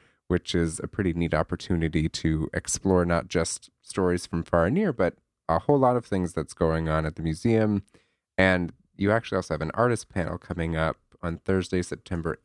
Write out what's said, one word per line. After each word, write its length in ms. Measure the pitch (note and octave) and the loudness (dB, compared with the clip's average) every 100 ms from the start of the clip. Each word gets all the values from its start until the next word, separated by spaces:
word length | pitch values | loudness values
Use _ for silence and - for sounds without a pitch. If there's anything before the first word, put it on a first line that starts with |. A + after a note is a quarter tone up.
| _ _ - | _ _ -2
which 280 | F2+ - F2 | -2 0 0
is 240 | E2 D#2 | 0 -2
a 80 | D2 | -10
pretty 260 | - F#2+ | -4 -2
neat 220 | E2 E2+ D#2 | 0 0 0
opportunity 720 | D#2+ - - F2 D#2+ D#2+ D#2 | 0 -4 -2 0 0 0 -2
to 400 | - E2 D#2 D#2 | 0 0 0 -2
explore 540 | - - - G2 F#2 F2 | -6 -6 -4 2 2 4
not 220 | E2+ F#2+ | 0 0
just 420 | F2 E2 - - _ | -2 -2 -6 -14 _
Stories 420 | - - F#2 F2 - | -10 -2 0 0 -2
from 180 | E2+ | -6
Far 220 | E2 F2 E2+ | 0 2 4
and 80 | D#3+ | 2
Near, 160 | G#3 | 0
but 240 | - F2 - _ _ - | 0 0 -2 _ _ -2
a 120 | E2 | -2
whole 180 | - C#3+ | 2 4
lot 180 | B2+ B2 | 4 2
of 60 | - | -2
things 280 | F#2+ F2 | -2 -2
that's 200 | E2 D2 - | -4 -8 -2
going 340 | E2 D#2+ D#2+ | 0 0 0
on 160 | D#2 D#2 | 0 -2
at 100 | D2+ | -4
the 60 | |
museum. 640 | D#2+ D#2 A#2+ A2 G#2+ G2+ - _ _ _ _ - | -4 -2 2 2 2 0 -4 _ _ _ _ 0
And 380 | F#2+ F2+ E2+ - _ - | 2 2 0 -8 _ -2
you 140 | G2 | 2
actually 240 | A2+ - G2 | 2 0 -4
also 180 | - | -2
have 80 | D#2 | -4
an 80 | D#2+ - | -4 2
artist 340 | B2 A#2 - | 2 2 -4
panel 300 | G2 D#2+ E2+ | -4 -4 -6
coming 360 | - E2+ E2 D#2+ | -8 -4 -2 0
up 220 | D#2+ - _ - | -2 -2 _ -10
on 160 | E2+ E2 | -8 -6
Thursday, 460 | - F#2+ F2 F#2 | 0 0 0 -2
September 560 | F2 - - F2 D#2+ - | -2 -8 -6 -6 -4 -6